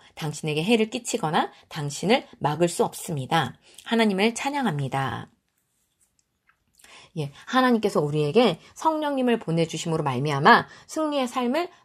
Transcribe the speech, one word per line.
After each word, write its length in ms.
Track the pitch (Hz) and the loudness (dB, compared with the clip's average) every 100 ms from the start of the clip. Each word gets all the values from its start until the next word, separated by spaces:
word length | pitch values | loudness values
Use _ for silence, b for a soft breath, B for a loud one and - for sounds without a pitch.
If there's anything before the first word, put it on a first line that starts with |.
| b - | b -10
당신에게 480 | 156 147 160 151 | -8 -6 -4 -2
해를 260 | 175 233 220 | 2 2 0
끼치거나 600 | 254 - 226 156 185 359 b b | -4 -6 -4 0 0 -2 b b
당신을 580 | 165 143 - 175 269 - - | -10 -8 -4 0 0 -2 -6
막을 300 | 143 151 175 | -4 0 0
수 140 | - | 0
없습니다. 720 | 202 - - 147 127 165 127 - B B - | -2 -4 -8 -8 -2 0 0 -6 B B -2
하나님을 480 | 226 220 185 220 | 2 2 2 0
찬양합니다. 960 | 233 330 285 240 147 135 135 131 117 - _ _ _ _ _ _ _ _ _ _ _ _ _ _ _ B B B 170 | 0 -4 -2 -2 -2 -2 -2 -4 -6 -10 _ _ _ _ _ _ _ _ _ _ _ _ _ _ _ B B B -8
예, 140 | 143 B B | -8 B B
하나님께서 540 | 254 254 233 208 190 | 2 4 4 2 0
우리에게 600 | 147 151 147 220 240 160 B | 0 0 2 4 4 2 B
성령님을 680 | - 320 311 294 277 247 226 | -4 -2 -2 -2 0 0 0
보내주심으로 640 | - 165 165 180 170 160 | 0 0 0 -2 -4 -2
말미암아 640 | 147 123 147 139 175 226 - B B | -2 -2 -2 4 6 6 4 B B
승리의 400 | 311 311 294 247 | -6 -4 -2 -4
삶을 420 | 262 240 285 359 b | -2 -2 -2 -4 b